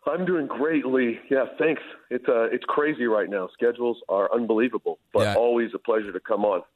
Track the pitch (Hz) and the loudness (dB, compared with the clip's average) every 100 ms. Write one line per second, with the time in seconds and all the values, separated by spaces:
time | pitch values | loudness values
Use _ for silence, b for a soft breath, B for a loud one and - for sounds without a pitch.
0 | - 165 185 175 139 113 151 156 127 131 | -4 -2 -2 -2 -2 -4 0 0 0 0
1 | 120 117 - 139 117 - 156 160 - - | 0 -2 -2 0 0 0 -2 -2 -8 -20
2 | _ 123 139 120 113 123 - - 147 147 | _ -4 2 2 2 -2 -2 0 0 0
3 | 120 107 95 101 92 - 117 120 120 113 | 0 2 0 -4 -6 0 0 0 -4 -4
4 | - 95 98 120 113 110 123 110 87 80 | -2 0 2 0 0 2 2 0 -6 -8
5 | _ 104 104 104 120 120 113 95 - 110 | _ 0 2 4 4 2 0 -4 0 0
6 | 104 92 - 104 104 92 - | -2 -10 -2 0 2 0 -6